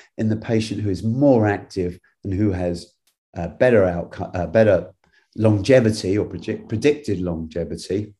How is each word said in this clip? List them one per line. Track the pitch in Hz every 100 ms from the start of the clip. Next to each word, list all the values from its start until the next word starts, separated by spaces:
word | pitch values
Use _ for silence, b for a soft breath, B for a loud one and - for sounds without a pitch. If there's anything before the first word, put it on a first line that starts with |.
| B -
in | 110
the | 110
patient | - 110 110 98
who | 104
is | 92
more | 110 123 143 120 104
active | 104 - 98 87 87 _ _
and | 101
who | 92 107
has, | 90 90 87 - _ _ _ _ 87
uh, | 82
better | - 127 113
outco-, | 92 85 85 - 87 92
uh, | 82
better | 113 107 90 85 - _ _ _
longevity | - 110 104 95 131 113 110 92 101
or |
predict-, | 87 85 113 - -
predicted | 107 143 147 - 92
longevity. | 90 82 80 - - - - 98 107 -